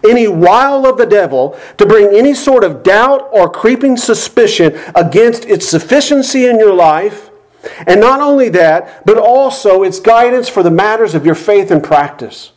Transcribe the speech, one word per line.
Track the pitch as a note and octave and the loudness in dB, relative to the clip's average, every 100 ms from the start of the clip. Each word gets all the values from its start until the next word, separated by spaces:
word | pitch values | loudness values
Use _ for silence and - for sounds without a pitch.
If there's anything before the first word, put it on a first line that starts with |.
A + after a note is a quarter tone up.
| G#3+ | 2
any | A#3+ A3 | 2 0
wile | E3 F3 A3 C#4 C#4 C4 | 2 2 2 0 0 -2
of | B3+ | 0
the | A#3 | 0
devil | G3+ E3+ C3 C#3 - - - | 0 0 -2 -4 -8 -20 -2
to | G#3 | 2
bring | A3 G3+ | 4 4
any | G3+ C4+ | 2 2
sort | C#4 - B3+ | 0 0 2
of | F#3+ C#3+ | 0 -2
doubt | F#3 G3+ A#3+ C#4 - | 0 2 2 -2 -2
or | G#3+ F3 | 0 0
creeping | - A3+ B3+ C4+ B3 | 0 -2 0 -2 -2
suspicion | - G#3+ - - A3+ - D#3+ - - | -2 -4 -2 0 0 0 -2 -2 -6
against | F3+ E3 F#3 A#3 A#3 - | -4 0 0 0 -2 -4
its | G3 - | -4 -2
sufficiency | E3 - C#4 C#4+ C#4+ C4 C4+ B3 | -6 0 -2 0 -2 -2 -2 0
in | A3+ | 2
your | G#3+ | 2
life. | F#3 D#3+ D#3 G3+ G#3 - _ _ _ - - D#3+ | 4 2 0 -4 -8 -20 _ _ _ -20 -10 0
And | F#3+ | 2
not | A#3 C4+ | 2 2
only | C#4+ C#4 A#3+ | 0 0 0
that, | F3+ E3 E3 F3 - - | 2 2 0 -4 -6 0
but | A3+ | 2
also | A3+ B3+ C4+ C4 G#3 F#3+ | 2 2 0 -2 0 0
its | F#3+ F3+ | 0 -2
guidance | G#3+ A3+ A#3+ B3+ A#3+ | 2 2 2 -2 -4
for | G3+ | -2
the | F3 | 0
matters | E3 G#3 A3 G#3+ | 0 -2 -2 -2
of | D#3 | -2
your | D3+ | -2
faith | D#3 - G3+ F#3+ | -2 0 0 0
and | D#3+ | -2
practice. | - D3 C#3+ - A2+ - - | 0 -2 -2 -10 -18 -18 -20